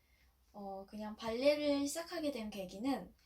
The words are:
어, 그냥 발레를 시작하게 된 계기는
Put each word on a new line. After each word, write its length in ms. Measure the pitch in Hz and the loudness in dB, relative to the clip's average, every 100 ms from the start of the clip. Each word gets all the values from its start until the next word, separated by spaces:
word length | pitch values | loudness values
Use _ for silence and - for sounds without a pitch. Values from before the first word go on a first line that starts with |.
| _ _ _ _ _ | _ _ _ _ _
어, 320 | 208 196 196 196 | -12 -8 -8 -10
그냥 260 | 208 214 220 | -10 -10 -6
발레를 720 | 233 233 277 294 294 285 285 | -4 4 6 6 4 4 2
시작하게 440 | 320 339 349 302 | -2 -4 -2 -2
된 180 | 233 214 | -2 -4
계기는 640 | 208 180 190 262 233 180 - | -6 -6 -4 0 0 -2 -14